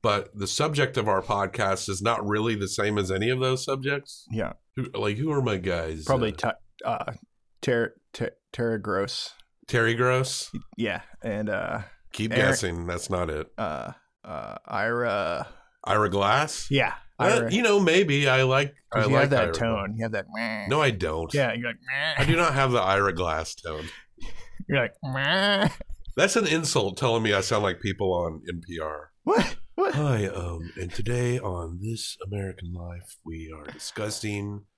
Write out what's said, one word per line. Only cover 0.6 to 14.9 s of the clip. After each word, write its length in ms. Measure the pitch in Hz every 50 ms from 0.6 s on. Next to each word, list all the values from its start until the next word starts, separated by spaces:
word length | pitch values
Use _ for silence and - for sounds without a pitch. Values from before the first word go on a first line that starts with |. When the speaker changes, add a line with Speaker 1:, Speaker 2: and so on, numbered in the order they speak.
| 151 151 151 143 135 127 -
Speaker 1:
of 100 | 120 107
our 140 | 107 98 95
podcast 640 | - - 107 101 98 90 - - 107 98 98 95 -
is 140 | - 98 90
not 260 | 101 113 117 107 104
really 280 | 101 104 107 107 117 113
the 120 | 104 98
same 300 | 92 - - 101 104 104
as 140 | 104 98 90
any 180 | 95 95 107 117
of 100 | 131 127
those 240 | 131 131 131 131 -
subjects. 640 | - 135 139 131 139 143 139 - - - - - -
Speaker 2:
Yeah. 220 | - 110 98 - - _ _ _ _
Speaker 1:
Who, 100 | 135 123 117 -
like, 220 | - 107 104 104
who 140 | 110 147 160
are 100 | 147 139 127
my 140 | 120 104
guys? 460 | 92 87 95 87 85 80 80 80 80 78
Speaker 2:
Probably 280 | - 135 127 117 107 98
Speaker 1:
Uh, 180 | - - -
Speaker 2:
Ti-, 340 | - - - - _ - -
uh, 260 | 131 117 - - - 120 - - _ _ _ _ _ _ _
Ter-, 320 | - 139 123 117 113 107 - _ _ _
Ter-, 240 | - - 117 - - _ _ _
Terry 280 | - - 120 117 113 107
Gross. 540 | 98 107 95 98 101 - - - - - - _ - _ _ _ _
Speaker 1:
Terry 260 | - - 120 113 113 117
Gross? 580 | 117 123 127 127 127 131 131 - - - - - - - - -
Speaker 2:
Yeah, 260 | - 113 104 90 90 - - - - -
and, 260 | 117 101 107 107 107
uh, 320 | 98 98 - - - 104 101 - - _ _ - -
Speaker 1:
Keep 200 | - 107 110 113
Speaker 2:
Aaron 120 | 107 104 101
Speaker 1:
guessing. 380 | - - 104 90 85 85 85
That's 220 | 87 87 85 - -
not 180 | 95 90 87 80
it. 180 | 76 76 78 - -
Speaker 2:
Uh, 340 | - 113 85 78 65 55 - - - _ _ _ _ -
uh, 300 | - - 65 55 53 - - _
Ira. 840 | - - 104 104 113